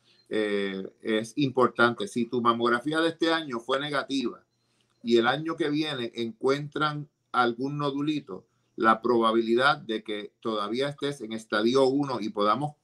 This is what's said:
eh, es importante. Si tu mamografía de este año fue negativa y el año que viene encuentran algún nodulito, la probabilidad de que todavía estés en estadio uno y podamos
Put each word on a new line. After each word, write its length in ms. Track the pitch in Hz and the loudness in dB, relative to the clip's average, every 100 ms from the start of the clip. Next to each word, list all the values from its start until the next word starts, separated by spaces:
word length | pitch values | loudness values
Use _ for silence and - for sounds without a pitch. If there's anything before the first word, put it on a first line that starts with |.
| _ _ - | _ _ -6
eh, 640 | 107 107 101 98 95 95 - | -2 0 0 -2 -4 -8 -8
es 320 | 113 110 113 - | -2 -2 -2 -2
importante. 720 | 139 120 120 - 120 117 101 | 0 2 2 4 2 2 -4
Si 180 | 123 117 | -4 -2
tu 160 | 123 | 0
mamografía 580 | 117 117 117 120 147 160 | 0 2 2 0 0 0
de 100 | 165 | 0
este 220 | 165 165 | 0 0
año 280 | 160 151 120 | 0 -2 -8
fue 180 | 117 135 | -2 -2
negativa 680 | 147 139 - 139 117 - _ _ _ _ _ _ | -2 -4 -2 -4 -4 -8 _ _ _ _ _ _
y 180 | 117 117 | 4 4
el 100 | 117 | 4
año 260 | 139 160 | 2 -2
que 160 | 165 151 | -4 -2
viene 400 | 147 156 135 117 - | -2 -2 -4 -6 -6
encuentran 920 | 117 - 127 143 147 147 151 151 147 _ _ | -6 -2 0 0 -2 -2 -2 -4 -10 _ _
algún 480 | 123 120 117 135 147 | 0 2 0 -4 -2
nodulito, 680 | 143 139 151 147 - 92 - _ _ - | -2 -2 -2 -4 -6 -14 -16 _ _ 0
la 260 | 110 110 | 4 4
probabilidad 720 | 117 117 113 113 113 117 135 151 | 2 2 4 2 2 4 4 2
de 240 | 113 110 | -2 -6
que 300 | 110 104 101 _ | -6 -8 -10 _
todavía 480 | 117 107 101 120 143 | -6 -4 -4 -4 -4
estés 320 | 143 143 143 | -4 -6 -6
en 120 | 110 | -8
estadio 520 | 113 - 107 113 131 131 | -10 -4 0 2 4 4
uno 340 | 139 139 110 | 2 -2 -4
y 100 | 104 | -4
podamos 440 | 104 104 113 147 - | 0 0 2 -2 -8